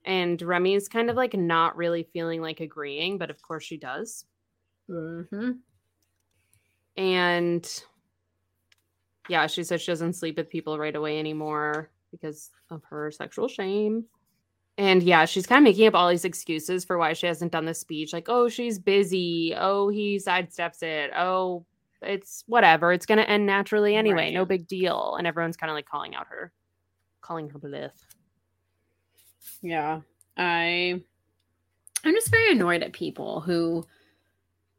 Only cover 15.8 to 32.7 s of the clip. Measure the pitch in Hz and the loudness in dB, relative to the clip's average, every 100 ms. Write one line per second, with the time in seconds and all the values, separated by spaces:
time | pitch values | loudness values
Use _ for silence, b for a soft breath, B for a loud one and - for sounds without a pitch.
15.8 | 220 185 175 175 185 165 - 156 156 185 | 6 6 4 2 -2 -6 -6 -6 -4 -4
16.8 | 180 180 160 165 175 156 175 170 160 160 | -2 0 0 0 -4 -4 -4 -4 -4 -6
17.8 | - 156 156 170 170 240 240 240 240 202 | -10 -10 -8 -8 -2 2 2 0 -4 -2
18.8 | 190 196 190 185 175 170 165 - 190 202 | 2 4 4 0 -2 -2 -2 -2 0 0
19.8 | 202 208 208 202 196 185 175 - 170 - | 0 -2 -2 -2 -2 -2 -2 -6 -8 -6
20.8 | 165 156 143 - 180 185 185 175 170 _ | -6 -4 -4 -2 0 0 -2 -6 -12 _
21.8 | _ _ 202 196 - - - 233 185 160 | _ _ -8 -8 -8 -18 0 6 8 8
22.8 | 170 180 - 214 214 208 202 196 202 214 | 6 2 4 4 4 4 2 0 0 2
23.8 | 208 214 220 175 160 170 185 190 165 190 | 4 4 4 2 0 0 0 -2 -4 -2
24.8 | 180 - - - 175 160 165 170 160 151 | 0 0 -2 -4 -4 -2 -4 -4 -6 -6
25.8 | - 147 - - - - 175 _ _ _ | -8 -10 -10 -12 -12 -14 -16 _ _ _
26.8 | _ _ _ _ - 165 151 143 143 139 | _ _ _ _ -12 -12 -12 -14 -14 -12
27.8 | 139 - _ _ _ _ _ _ _ _ | -12 -16 _ _ _ _ _ _ _ _
28.8 | _ _ _ _ _ _ - - 180 165 | _ _ _ _ _ _ -20 -14 -6 -2
29.8 | 147 160 - _ _ - 180 170 170 175 | -2 -4 -8 _ _ -4 -2 0 0 0
30.8 | 180 180 - _ _ _ _ _ _ _ | -2 -4 -8 _ _ _ _ _ _ _
31.8 | _ - 311 403 466 453 453 254 175 | _ -4 0 2 2 4 4 4 2